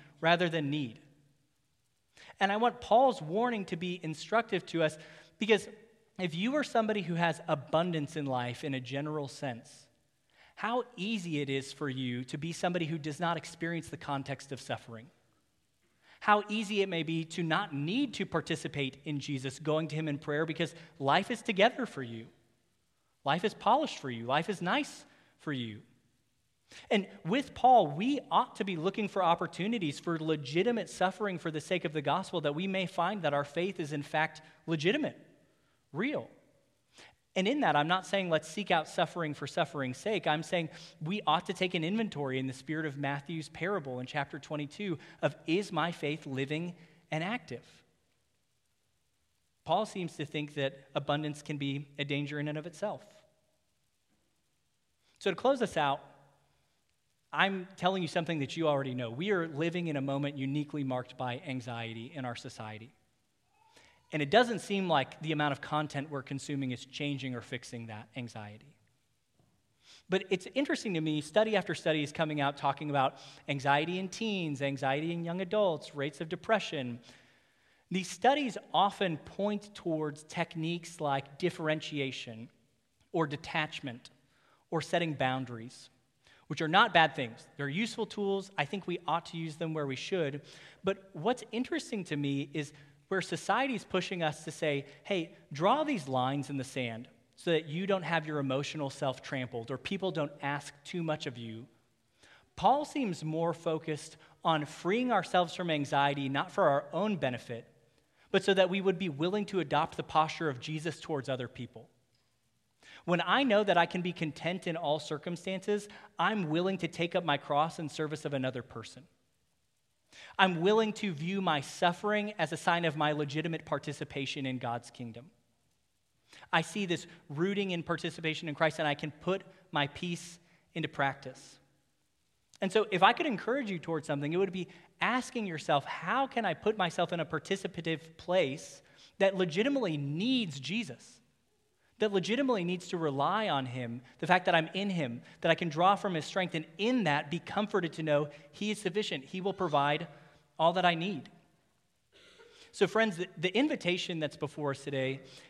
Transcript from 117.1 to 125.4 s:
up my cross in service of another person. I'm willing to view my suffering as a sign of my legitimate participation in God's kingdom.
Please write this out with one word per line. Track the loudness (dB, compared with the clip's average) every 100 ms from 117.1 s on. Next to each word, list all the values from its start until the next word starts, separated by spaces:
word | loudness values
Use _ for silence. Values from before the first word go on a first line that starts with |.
up | 0
my | 0 0
cross | 2 2 2 -2
in | -8
service | -4 -4 -4 -4
of |
another | -2 -2 -4
person. | -10 -12 -12 -16 -20 _ _ _ _ _ _ _ _ _ _ -20 -6 4
I'm | 4 6
willing | 4 6 4
to | 0 -4
view | -2 -2 0
my | 2 2
suffering | 0 2 2 2 0 0 0 -2
as | -2
a | 0
sign | 2 4 2
of | 2
my | 2
legitimate | 2 -2 -2 -2 -4 -4
participation | -4 -4 -8 -6 -6 -6 -4 -4
in | -4
God's | -4 -4 -8
kingdom. | -14 -12 -12 -18 _